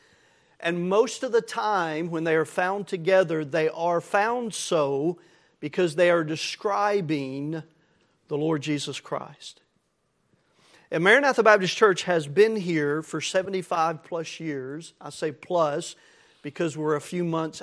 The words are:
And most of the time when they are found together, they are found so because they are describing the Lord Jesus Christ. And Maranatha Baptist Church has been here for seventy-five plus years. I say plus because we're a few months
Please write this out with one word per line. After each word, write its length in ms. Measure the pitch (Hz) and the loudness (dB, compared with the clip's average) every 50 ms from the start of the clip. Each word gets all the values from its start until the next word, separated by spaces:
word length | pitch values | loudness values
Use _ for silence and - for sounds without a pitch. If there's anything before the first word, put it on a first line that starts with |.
| _ _ _ _ _ _ _ _ _ _ _ - | _ _ _ _ _ _ _ _ _ _ _ -6
And 300 | - 170 175 175 175 180 | -4 -4 -2 -2 0 2
most 340 | 196 214 254 247 - - 269 | 4 4 2 2 0 -6 -4
of 80 | 254 | 0
the 100 | 208 233 | 0 0
time 720 | 226 - - 233 220 214 208 185 170 160 156 156 170 170 | 0 -2 -4 -4 -2 0 0 0 0 -2 -2 -4 -4 -4
when 140 | 170 160 160 | -4 -2 0
they 100 | 165 156 | 2 2
are 80 | 160 156 | 2 0
found 440 | 156 - - 180 185 196 208 202 - | 0 -2 -2 0 0 -2 -4 -4 -6
together, 580 | 202 180 160 180 190 190 185 160 165 156 156 | -8 -4 2 4 6 6 6 4 0 -4 -4
they 240 | 139 147 160 156 160 | -2 0 0 0 0
are 320 | - - 170 175 170 170 | 0 -2 0 0 0 0
found 520 | 170 - - 202 208 226 240 247 240 220 - | 0 0 0 2 2 2 0 -2 -4 -6 -8
so 640 | - - - 185 160 143 139 139 135 147 170 175 - - _ _ _ _ _ _ _ | -8 -4 0 0 2 2 0 0 -2 -2 -2 -4 -6 -10 _ _ _ _ _ _ _
because 360 | 143 143 - 190 180 165 147 170 | -10 -6 -2 0 0 2 2 4
they 120 | 175 175 | 4 4
are 140 | 170 170 160 | 4 4 2
describing 1400 | 151 160 147 - - - - - 214 196 202 202 208 208 202 175 147 156 143 135 131 131 139 143 151 160 160 151 - _ _ _ _ _ _ _ _ _ _ _ - | -2 -4 -6 -6 -8 -8 -6 -4 -2 0 0 2 2 0 0 0 -2 -2 -4 -4 -6 -6 -6 -6 -6 -6 -8 -10 -12 _ _ _ _ _ _ _ _ _ _ _ -6
the 80 | 147 143 | -4 -2
Lord 240 | 151 165 160 147 | 0 0 0 0
Jesus 400 | 131 156 147 143 - 147 135 - | -2 -2 -2 -2 -4 -6 -10 -10
Christ. 580 | - - 147 - - - 147 - - - - _ _ _ _ _ _ _ _ _ _ _ _ _ _ _ _ _ _ _ _ _ _ _ _ - _ - | -10 -8 -8 -8 -8 -10 -16 -18 -20 -20 -20 _ _ _ _ _ _ _ _ _ _ _ _ _ _ _ _ _ _ _ _ _ _ _ _ -20 _ -6
And 140 | - 160 170 | -2 2 6
Maranatha 400 | 190 226 277 285 269 247 240 214 | 6 6 6 6 4 4 6 8
Baptist 320 | 220 208 202 185 165 - | 8 8 6 6 2 2
Church 280 | - 226 208 185 - - | 4 4 4 4 4 0
has 240 | 180 180 165 147 143 | 0 0 0 0 0
been 280 | 143 185 214 226 220 | 4 4 4 4 2
here 460 | 214 175 180 170 156 147 143 147 156 | 0 -2 -2 0 0 0 0 -2 -2
for 180 | 160 - - 156 | -4 -6 -8 -8
seventy-five 840 | 143 - - 190 185 196 196 190 170 - 180 170 160 165 165 151 - | -4 -2 -2 -2 -2 -2 -4 -6 -4 -2 0 0 0 0 -2 -4 -10
plus 340 | - 175 165 160 - - - | -10 -8 -8 -8 -10 -12 -10
years. 540 | 165 160 143 135 127 131 143 160 170 - - - | -8 -8 -8 -8 -8 -10 -12 -12 -14 -16 -18 -18
I 80 | - 147 | -16 -16
say 240 | - - 170 156 135 | -8 -6 -6 -6 -6
plus 640 | - - - 180 170 160 147 143 170 170 - - - _ _ _ _ _ _ _ _ - | -8 -6 -2 2 2 2 2 0 -2 -6 -8 -12 -18 _ _ _ _ _ _ _ _ -14
because 340 | 147 - - 170 - 139 151 | -10 -6 -4 -4 -4 -4 -2
we're 180 | 156 151 151 | -2 0 0
a 60 | 143 | -2
few 240 | - - 180 175 175 | -2 -4 -4 -4 -2
months 360 | 170 160 160 160 160 160 - | -2 -2 -2 -2 -4 -6 -12